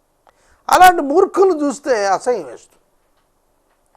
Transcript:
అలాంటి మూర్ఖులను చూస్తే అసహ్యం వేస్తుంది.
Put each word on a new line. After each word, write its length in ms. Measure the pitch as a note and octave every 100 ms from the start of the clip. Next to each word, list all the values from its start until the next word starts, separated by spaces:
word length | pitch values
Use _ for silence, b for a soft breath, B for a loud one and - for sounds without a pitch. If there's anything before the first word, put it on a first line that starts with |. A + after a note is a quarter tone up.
| _ _ _ _ _ _ -
అలాంటి 320 | D#4 F4+ F4
మూర్ఖులను 640 | C#4 D#4+ G4 E4 G4 D#4
చూస్తే 440 | D4 A#3 D4+ A3+ G3
అసహ్యం 360 | F3+ B3+ A#3
వేస్తుంది. 380 | C3+ F#3 _ _ _ _ _ _ _ _ _ _ _ _ _